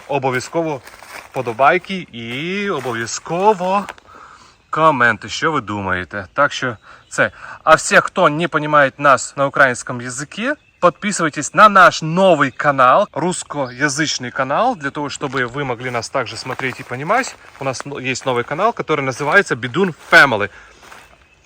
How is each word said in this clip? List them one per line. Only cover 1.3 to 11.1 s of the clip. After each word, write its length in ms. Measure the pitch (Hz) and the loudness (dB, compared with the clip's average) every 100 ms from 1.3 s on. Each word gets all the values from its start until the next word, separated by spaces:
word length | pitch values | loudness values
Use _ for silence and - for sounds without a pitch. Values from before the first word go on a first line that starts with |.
| - 123 113 139 180 - 190 170 | -8 -6 2 4 4 -2 -10 -10
і 580 | 120 117 127 165 196 202 | -14 -10 -8 -6 -6 -4
обов'язково 1160 | 160 127 117 113 - - 170 202 202 180 196 202 - _ - - - - _ _ | -4 -4 -6 -6 -8 -6 0 2 2 0 -2 -4 -14 _ -20 -20 -20 -20 _ _
коменти, 600 | - 160 139 120 104 110 | 2 2 4 2 2 -4
що 220 | - 151 | -4 -2
ви 100 | 151 | -2
думаєте. 680 | 104 104 98 92 90 104 95 | -4 -6 -2 -4 -4 -10 -8
Так 200 | - 143 | -2 -2
що 240 | - 131 110 - - _ | 0 -6 -8 -16 -20 _
це. 220 | - 113 - - - | -2 -2 -2 -18 -6
А 120 | - 156 | 4 4
всі, 200 | - 190 | 6 2
хто 280 | - - 175 | 2 2 2
не 180 | 147 170 | 2 -2
понімає 440 | 156 151 151 139 - | -2 2 4 4 2
нас 360 | 143 127 - - | 4 4 2 -2
на 80 | 139 | -2
українському 560 | 147 135 120 - 123 | 4 2 2 -6 -8
язикі, 520 | 120 123 147 - 240 294 _ _ | -8 -10 -10 -8 -6 -6 _ _
підписуйтесь 720 | 180 - 202 | 0 0 -6